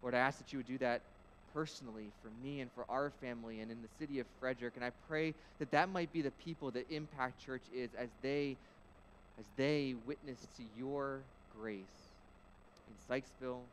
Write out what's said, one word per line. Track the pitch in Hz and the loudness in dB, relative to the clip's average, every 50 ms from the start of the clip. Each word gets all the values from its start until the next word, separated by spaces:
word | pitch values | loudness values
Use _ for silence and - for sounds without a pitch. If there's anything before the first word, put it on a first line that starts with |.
Lord, | - 123 120 | 0 4 6
I | 123 | 8
ask | 127 135 143 - | 8 6 6 2
that | - - | -8 -4
you | - 135 | -4 -4
would | 120 | -2
do | 127 127 135 | -2 0 2
that | 127 123 120 123 - - - - - - - - - - | 4 4 4 4 0 -6 -20 -20 -20 -20 -20 -20 -20 -6
personally | - 151 160 151 - - 135 120 110 110 107 104 101 - | -2 -2 -2 -2 -4 -8 -8 -8 -8 -8 -8 -10 -12 -12
for | - 113 110 117 | -12 -12 -10 -6
me | 127 139 143 139 | -6 -4 -2 -2
and | 131 123 | -4 -4
for | - 123 117 - | -4 -6 -2 0
our | 120 131 143 143 139 - | 2 2 2 2 0 -4
family | 135 127 120 117 113 113 113 110 | -4 -4 -4 -4 -4 -6 -4 -4
and | 110 113 | -4 -4
in | 113 117 | -4 -6
the | 117 110 - - | -8 -10 -6 -6
city | 156 143 143 131 | -4 0 0 0
of | 120 - - - | 0 -2 -6 0
Frederick. | - 131 131 123 123 120 - | 2 2 2 2 0 -4 -2
And | 123 123 | 0 -2
I | 123 120 - - | -2 -2 -4 -6
pray | - 156 156 160 160 151 - - - - - | 0 2 4 4 4 2 -2 -10 -18 -4 -4
that | 151 131 | 0 6
that | - 147 170 185 | 8 8 8 8
might | 190 185 170 160 | 4 2 2 2
be | - 165 | 2 2
the | 147 135 | 2 2
people | - - - 170 160 - 151 135 | 0 -2 -6 -6 -4 -2 -2 0
that | 110 123 - - | 0 0 -2 0
Impact | 160 151 151 151 - 143 127 127 123 - - | -2 -2 -2 -4 0 0 0 0 0 -4 -6
Church | - 131 127 - - 113 | -4 -4 -4 -4 -4 -4
is | 127 123 117 - | -2 -2 -2 -2
as | 104 123 120 - - | -4 -4 -4 -4 -2
they, | - 135 139 147 143 143 131 - - - - - - - - - - - - - - - - - | 0 2 2 4 2 2 -2 -4 -10 -20 -20 -20 -20 -20 -20 -20 -20 -20 -20 -20 -20 -18 -14 -14
as | 110 - - | -14 -10 0
they | - 135 143 151 147 143 135 127 117 110 | 4 4 6 6 6 4 2 0 -2 -2
witness | 123 147 - - 143 127 - - - - | -4 -4 -4 -4 -8 -8 -8 -10 -14 -12
to | - 120 110 107 113 | -12 -12 -10 -6 -4
your | 127 135 143 143 139 139 135 135 135 131 - - - - - 110 | -2 0 0 0 0 0 -2 -4 -6 -10 -16 -20 -20 -18 -12 -6
grace | 107 110 104 98 95 - - - - - - - - - - - - - - - - - - - - - | -4 -2 -2 -4 -6 -10 -14 -18 -20 -20 -20 -20 -20 -20 -20 -20 -20 -20 -20 -20 -20 -20 -20 -20 -16 -16
in | 110 - - - 127 | -16 -16 -2 0 0
Sykesville | 135 135 - - - 131 127 123 127 123 123 | 0 0 -4 -12 -6 -4 -4 -4 -4 -8 -14